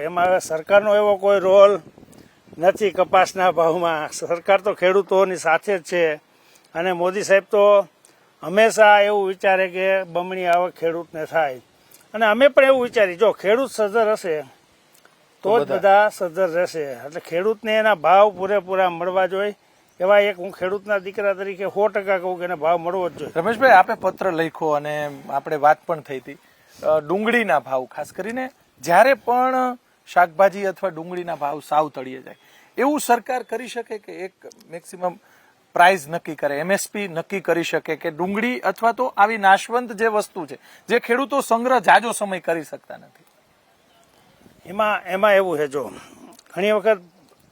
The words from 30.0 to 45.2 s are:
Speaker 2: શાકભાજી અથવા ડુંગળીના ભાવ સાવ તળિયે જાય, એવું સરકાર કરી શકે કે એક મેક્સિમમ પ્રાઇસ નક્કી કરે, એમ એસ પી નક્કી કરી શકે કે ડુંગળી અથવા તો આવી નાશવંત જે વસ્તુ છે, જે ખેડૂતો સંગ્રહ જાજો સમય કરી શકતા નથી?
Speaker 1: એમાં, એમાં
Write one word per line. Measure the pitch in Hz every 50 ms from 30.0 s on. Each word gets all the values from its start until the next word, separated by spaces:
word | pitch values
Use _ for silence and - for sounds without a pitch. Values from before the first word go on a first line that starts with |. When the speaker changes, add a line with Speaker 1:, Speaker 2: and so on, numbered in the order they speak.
| _
Speaker 2:
શાકભાજી | - - 180 180 175 156 160 190 196 170 202 202
અથવા | 190 185 - - 190
ડુંગળીના | 165 156 165 175 180 180 175 170 160
ભાવ | 143 147 143 151 151
સાવ | - - 151 147 156 147
તળિયે | - 143 131 131 127 131 -
જાય, | - - - _ _ _ _ _ _ _ -
એવું | 233 277 302 285
સરકાર | - - 240 240 - - 262 254 233
કરી | - 226 226 254 220
શકે | - 240 226 - 233 208
કે | - - 175
એક | 165 180 185 - _ - - 165 _ _ _
મેક્સિમમ | 160 175 - - - 180 185 180 175 - _ _ _ _ _ _ _ _ _ _ _
પ્રાઇસ | 170 175 185 196 180 139 143
નક્કી | 165 170 - - 156
કરે, | - 147 143 143 139
એમ | 156 180 196
એસ | 190 - - -
પી | 214 202 190
નક્કી | 160 160 170 - 202 196
કરી | 165 - 165 170 165
શકે | - - 156 - - 160
કે | 143 - 170
ડુંગળી | 156 147 175 190 202 220 220 247 254 247
અથવા | - 180 196 - 226 233 226
તો | 220 254 254 -
આવી | - 202 214 233 220
નાશવંત | 196 190 196 190 - - 226 247 247 220 233
જે | 190 226
વસ્તુ | 226 214 208 196 - _ 196 160
છે, | 131 139 - _ _ - _ _ -
જે | 208 240
ખેડૂતો | - - 233 247 277 214 285 277
સંગ્રહ | - - 240 226 233 254 262 247
જાજો | 175 202 175 202 214 233 208
સમય | - 214 202 190 180
કરી | - - 165 165 147
શકતા | - - 135 _ - -
નથી? | 120 - _ _ _ _ _ _ _ _ _ _ _ _ _ _ _ _ _ _ _ _ _ _ _ _ _ _ _ _ _ _ _ _
Speaker 1:
એમાં, | - 180 208 220 214 208 185 -
એમાં | 185 180 190